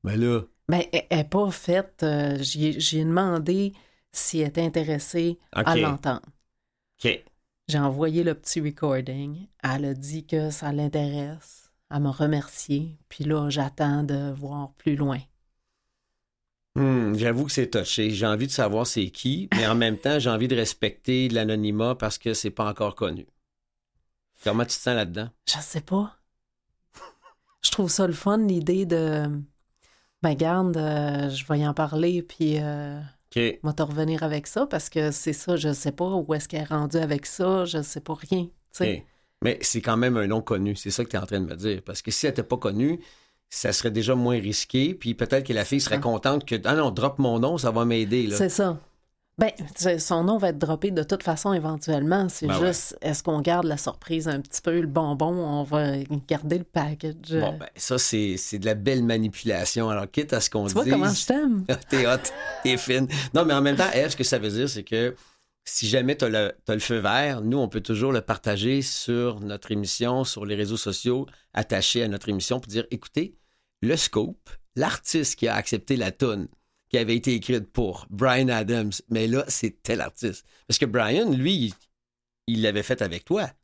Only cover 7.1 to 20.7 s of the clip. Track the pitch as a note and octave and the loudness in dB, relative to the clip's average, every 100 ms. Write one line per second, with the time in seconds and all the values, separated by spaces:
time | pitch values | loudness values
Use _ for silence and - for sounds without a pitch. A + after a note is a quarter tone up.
7.1 | - - _ _ _ - D3+ C#3 C#3 D#3+ | -2 -6 _ _ _ -2 0 0 0 0
8.1 | D#3+ E3 D3 - F3 D3+ C#3+ D3+ C3 C3 | 2 0 0 -2 -2 -4 -2 0 0 -2
9.1 | C3+ C#3+ D3+ G3 _ C3 C3+ C#3 C3 C#3 | -8 -8 -10 -14 _ -4 -2 -2 -4 -6
10.1 | D#3 D#3 D#3+ D3+ D3 D3 C#3+ D3 D3+ C#3+ | -8 -2 -2 0 -4 -2 -2 0 0 -2
11.1 | C#3+ C#3+ D#3+ - - - _ _ C#3+ C#3+ | -4 -8 -12 -18 -20 -20 _ _ -2 -2
12.1 | C3+ D3+ D3 - - - C#3+ D#3+ D#3 _ | 0 0 0 -2 -12 -4 -2 -4 -10 _
13.1 | - D3 D#3 D3 C#3+ C3+ - D3 D3 D3 | -6 -2 0 0 -2 -4 0 0 2 0
14.1 | C#3 C#3+ C#3 C#3 D3 C#3 _ - C#3+ C#3+ | -2 -4 -8 -8 -8 -10 _ -2 0 0
15.1 | C3+ - _ _ _ _ _ _ _ _ | -2 -8 _ _ _ _ _ _ _ _
16.1 | _ _ _ _ _ _ C3+ C#3 B2+ A2 | _ _ _ _ _ _ 0 2 4 2
17.1 | G#2+ A#2 A#2+ C#3+ C#3+ B2 A2 F2 - G#2+ | 0 0 0 0 0 0 0 0 0 0
18.1 | G2+ A2 G#2+ C3 - G#2+ G#2+ A#2+ A#2 F#2 | 0 0 0 -2 0 0 2 0 0 -2
19.1 | - B2+ D3+ F#3+ F#3+ A2 A#2 A2+ G#2+ C#3 | -2 -2 -2 0 2 4 4 2 0 0
20.1 | D3+ B2 A2 B2+ B2 A2 | 2 2 2 2 2 0